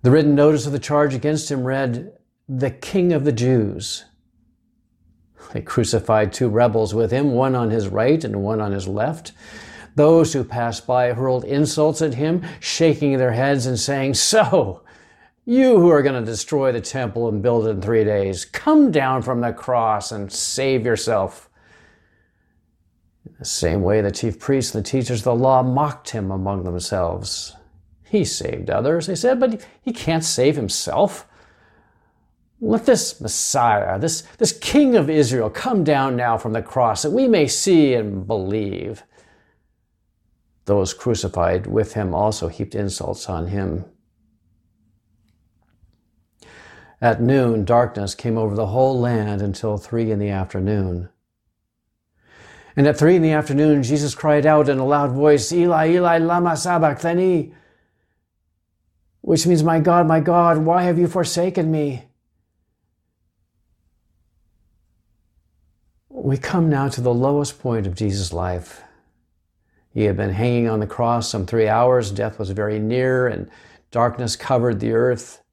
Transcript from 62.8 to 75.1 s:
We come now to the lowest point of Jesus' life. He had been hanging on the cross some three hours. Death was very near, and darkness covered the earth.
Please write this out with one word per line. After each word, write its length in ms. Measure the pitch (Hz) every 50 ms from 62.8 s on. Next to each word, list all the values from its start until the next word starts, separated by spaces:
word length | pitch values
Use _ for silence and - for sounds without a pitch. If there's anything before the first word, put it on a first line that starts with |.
| _ _ _ _ _ _ _ _ _ _ _ _ _ _ _ _ _ _ _ _ _ _ _ _ _ _ _ _ _ _ _ _ _ _ _ _ _ _ _ _ _ _ _ _ _ _ _ _ _ _ _ _ _ _ _ _ _ _ _ _ _ _ _ _ _ _
We 280 | 277 262 - 131 135 131
come 300 | - - - 180 170 160
now 200 | 151 139 135 139
to 140 | - -
the 120 | 120 123 120
lowest 460 | 120 127 135 143 147 147 139 - _
point 260 | - 127 117 113 101
of 80 | 98 90
Jesus' 400 | 90 110 104 98 101 98 85 85
life. 480 | 87 87 90 90 87 82 - - - - - _ _ _ _ _ _ _ _ _ _ _ _ _ _ _ _ _ _ _ _
He 140 | _ - 107
had 120 | 104 101 98
been 140 | 101 101
hanging 360 | 95 95 113 123 120 120 120 117
on 120 | 110 107
the 80 | 104 101
cross 420 | - - 120 117 117 117 110 -
some 160 | - 107 95
three 220 | 90 - 113 110 107
hours. 420 | 107 113 120 127 127 127 117 101
Death 300 | 98 101 107 110 104 -
was 100 | 110 92
very 300 | 98 98 107 107 107 107
near, 480 | 107 107 117 127 127 131 131 127 127 123
and 240 | 104 92 95 - - - _ - _ _ _ _
darkness 440 | - 120 117 123 120 - 127 113 -
covered 440 | - - - 135 123 117 123 117 101
the 140 | 110 113 113
earth. 480 | 113 120 123